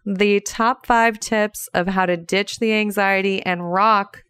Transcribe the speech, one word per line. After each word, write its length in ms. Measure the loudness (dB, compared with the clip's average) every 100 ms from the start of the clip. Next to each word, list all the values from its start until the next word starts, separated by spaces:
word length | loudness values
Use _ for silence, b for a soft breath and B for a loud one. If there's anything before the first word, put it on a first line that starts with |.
| -6
The 340 | 0 2 2
top 440 | 0 -2 -2 0 0
five 340 | 2 2 0
tips 480 | -2 0 -2 -4 -6
of 140 | -4 -2
how 180 | 0 0
to 120 | -2
ditch 420 | -2 -2 -2 -2
the 140 | 0
anxiety 680 | 0 0 0 0 2 0 -2
and 280 | -2 -4 -2
rock 500 | 2 4 2 0 -10 _